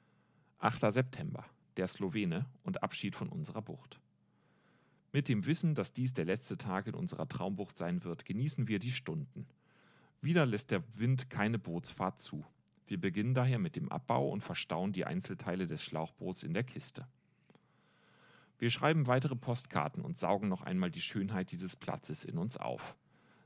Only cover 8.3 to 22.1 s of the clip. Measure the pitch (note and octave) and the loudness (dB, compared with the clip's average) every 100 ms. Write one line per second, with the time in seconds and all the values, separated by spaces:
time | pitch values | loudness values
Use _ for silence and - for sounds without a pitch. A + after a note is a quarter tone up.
8.3 | G2 C#3+ - A#2+ G2+ A#2+ B2+ - E2 - | -2 0 0 0 0 0 -4 -4 -4 -6
9.3 | - - _ _ _ - - - _ C#3 | -10 -16 _ _ _ -20 -20 -20 _ 2
10.3 | E3+ C3+ G#2 - G2 - G2+ A#2+ C3 - | 6 6 4 2 0 0 0 2 2 0
11.3 | - G#2 A2+ F2+ E2+ - - F#2 - - | 0 2 2 0 -4 -4 -2 -2 -2 -6
12.3 | D2+ - _ _ _ - F#2+ F#2+ F2+ A2+ | -8 -10 _ _ _ -6 -2 0 0 2
13.3 | B2+ B2 A#2 F2 - E2 C3+ - B2 C#3 | 4 4 2 0 -2 -4 -2 2 2 2
14.3 | G2+ - - - E2+ G2 F2+ - F2 - | 0 -4 -6 -2 0 0 0 0 -2 -2
15.3 | F2+ - F#2 F2 D2+ - D#2 E2 - F2+ | -4 -2 0 0 -2 -4 -4 -4 -4 -6
16.3 | F#2 - E2+ B2+ C#3+ - - B2+ _ _ | -4 -2 -2 -2 -4 -8 -8 -12 _ _
17.3 | _ - - _ _ _ _ _ - - | _ -20 -20 _ _ _ _ _ -20 -20
18.3 | - - _ A#2+ - D3 D#3+ B2 B2+ C3+ | -20 -20 _ 0 4 4 4 6 4 4
19.3 | B2 B2+ A#2+ - E2+ D2 - - - E2+ | 0 0 -2 0 0 0 -2 -6 -2 2
20.3 | G2 G#2 F#2 - F#2 F2+ D#2 - G#2 G2 | 2 2 0 0 0 0 -2 -4 -2 0
21.3 | G#2 F#3 E2+ F#3 - - - - | 0 -2 -4 -6 -6 -6 -6 -6